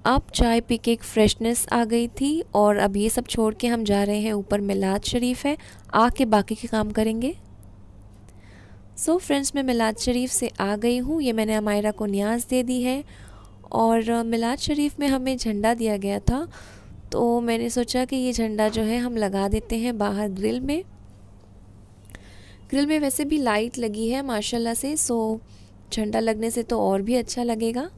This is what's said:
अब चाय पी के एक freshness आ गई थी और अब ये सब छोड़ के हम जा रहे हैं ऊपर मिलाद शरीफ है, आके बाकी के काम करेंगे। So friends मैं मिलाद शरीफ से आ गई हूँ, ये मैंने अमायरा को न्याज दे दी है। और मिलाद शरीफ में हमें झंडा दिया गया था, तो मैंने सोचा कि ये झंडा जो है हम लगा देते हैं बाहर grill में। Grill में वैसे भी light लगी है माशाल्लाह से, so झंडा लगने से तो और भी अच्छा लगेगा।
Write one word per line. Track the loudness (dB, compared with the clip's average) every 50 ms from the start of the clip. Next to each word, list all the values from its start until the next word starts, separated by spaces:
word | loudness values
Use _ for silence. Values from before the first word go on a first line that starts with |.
| 2
अब | 2 2 2 2 0 2
चाय | 2 4 4 4 2
पी | 2 0 0
के | 0 2 2
एक | 0 0 -2
freshness | 0 4 6 6 6 4 2 0 0 0 0 0 0
आ | 2 2 2
गई | 2 2 0 0
थी | 0 -2 -2 0 0 0 0 -2 0 2
और | 4 6 6 6
अब | 4 2 2 2
ये | 2 0 2
सब | 0 0 -2
छोड़ | -2 0 2 2 2 0
के | 0 0
हम | 0 0 2 2
जा | 2 2 2 2
रहे | 2 0 0
हैं | 0 -2 -2
ऊपर | -2 -2 0 -2 0
मिलाद | 0 0 0 0 0 0 0 0 -2
शरीफ | -2 -2 0 0 0 -2 0 -2
है, | -2 -2 -4 -6 -14 -20 -20 -8 0 2
आके | 4 4 4 4 2 2
बाकी | 4 4 4 2 2 -4
के | -8 -6
काम | -4 -2 -2 -2 0
करेंगे। | 0 0 0 0 0 -2 -4 -4 -6 -8 -14 -20 -20 -20 -20 -20 -20 -20 -20 -20 -20 -20 -20 -20 -20 -20 -20 -20 -20 -20 -20 -20 -20 -20 -20 -20 -20 -20 -20 -16 -12
So | -4 0 2 2
friends | 2 2 0 0 0 0 -2 -2
मैं | -2 0
मिलाद | 0 2 2 2 0 0
शरीफ | -2 -2 0 0 0 0 -2
से | -2 -2 -2 -4 -4 -2
आ | -2 -2 0
गई | 0 2 2 2
हूँ, | 2 0 -2 0 0
ये | 0 0 0
मैंने | 0 0 0 0
अमायरा | 0 0 0 0 2 0 0
को | -2 -2 -2
न्याज | -2 0 0 0 0 0 -2 -2 0
दे | 0 0 0
दी | 0 0 0
है। | 0 -2 -2 -4 -6 -10 -16 -20 -20 -20 -20 -20 -20 -20 -20 -20 -10 -4
और | 0 2 4 4 4 2 2 0 0 0 0
मिलाद | 0 0 0 0 0 -2
शरीफ | -2 -2 -2 0 2 0 0 0 0
में | 0
हमें | 0 0 0 0 -2 -2
झंडा | -2 -2 -2 0 2 2 2 2
दिया | 2 0 0 0
गया | 0 -2 -2 -4 -2
था, | 0 0 0 0 -2 -6 -10 -16 -20 -20 -20 -20 -20 -20 -20 -18 -10 -4
तो | -2 0 2 2 2 2
मैंने | 0 0 0 0 -2 -2
सोचा | -2 -2 -2 0 0 -2 -2
कि | 0 -2
ये | -2 -2 0 0
झंडा | 0 -2 0 2 2 2 2
जो | 2 0
है | 0 0 0 0
हम | -2 -2 -2
लगा | 0 0 0 0 0 0
देते | 0 0 -2 -2 -2 -2
हैं | -2 -2 -2 -2
बाहर | 0 -2 -2 0 -2 -4 -4
grill | -4 -2 -2 -2 -2 -2
में। | -2 -2 -4 -4 -6 -8 -16 -20 -20 -20 -20 -20 -20 -20 -20 -20 -20 -20 -20 -20 -20 -20 -20 -20 -20 -20 -20 -20 -20 -20 -20 -20 -20 -20 -20 -20 -20 -20 -20 -20 -8 -2
Grill | 0 0 2
में | 2 2 2
वैसे | 2 0 0 -2 -2
भी | 0 0
light | 0 2 2 2 0 0 -2 -4
लगी | -4 -4 -4 -4 -2 -2 -2
है | -2 -2
माशाल्लाह | -2 -4 -4 -4 -4 -2 -2 -2 -2 -2 -2
से, | -4 -4 -4 -2
so | -2 -2 0 0 0 0 -2 -4 -4 -8 -14 -20 -20 -20 -20 -20 -20 -14 -8 -4
झंडा | -4 -2 -2 0 0
लगने | 0 0 0 0 -2 -4
से | -2 -4 -2
तो | -2 -2 0
और | 2 2 0 0
भी | 0 0 0
अच्छा | 0 -2 -2 -4 -4 -2
लगेगा। | -2 -2 -2 -2 -2 -2 -4 -6 -8 -10